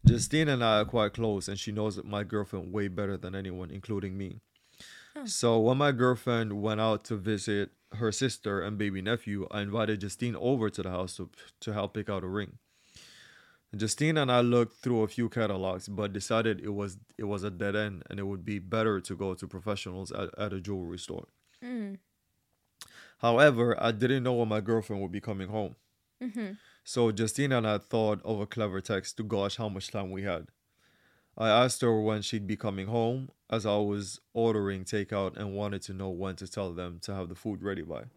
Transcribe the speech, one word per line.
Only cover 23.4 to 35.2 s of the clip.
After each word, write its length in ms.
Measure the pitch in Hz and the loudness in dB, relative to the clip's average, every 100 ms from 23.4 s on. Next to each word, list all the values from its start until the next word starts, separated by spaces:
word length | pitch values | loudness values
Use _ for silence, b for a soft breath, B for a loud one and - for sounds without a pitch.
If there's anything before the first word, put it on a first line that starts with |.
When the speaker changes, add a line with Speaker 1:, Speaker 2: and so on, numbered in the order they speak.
| 147 120 120 110 | 8 8 2 4
Speaker 1:
I 100 | 113 | 2
didn't 300 | 107 123 135 | 2 2 2
know 120 | 123 | 2
when 140 | 123 113 | 2 2
my 120 | 107 | 0
girlfriend 420 | 101 113 104 101 | 2 0 0 -4
would 100 | 98 | -4
be 80 | 98 | -6
coming 280 | 110 98 92 | -6 -6 -4
home. 260 | 107 98 - _ _ _ _ | -4 -4 -8 _ _ _ _
Speaker 2:
Mm-hmm. 300 | 247 214 208 208 b b | -8 -6 -8 -10 b b
Speaker 1:
So 260 | - - 117 | -6 2 2
Justine 400 | 104 110 - 139 | 2 -2 0 2
and 140 | 131 110 | 2 2
I 120 | 104 | 0
thought 420 | - 117 110 104 | 0 2 2 0
of 160 | - 107 | -2 -4
a 60 | 104 | -4
clever 340 | 120 104 95 | -2 -2 -2
text 360 | - 98 95 - | -2 -4 -4 -8
to 40 | |
gauge 320 | 107 104 98 - | -4 -2 -2 -2
how 120 | 107 | -4
much 220 | 95 - | -6 -6
time 200 | 107 95 | -6 -6
we 120 | 95 | -4
had. 240 | 98 85 82 _ _ b b b b b b - | -2 -4 -6 _ _ b b b b b b -2
I 120 | 113 | 6
asked 320 | 110 127 - | 6 6 4
her 180 | 123 110 | 4 4
when 220 | 107 107 | 2 0
she'd 240 | 101 113 98 | -2 -4 -4
be 100 | 107 | -4
coming 320 | 110 98 95 | -2 -4 -2
home, 400 | 117 113 131 131 _ _ | 0 2 0 -6 _ _
as 140 | 110 | -2
I 120 | 107 104 | 2 2
was 440 | 104 101 98 - _ | 2 0 -4 -12 _
ordering 500 | 117 117 107 98 95 | 2 4 4 0 -4
takeout 520 | 92 107 98 104 | -2 -2 0 -2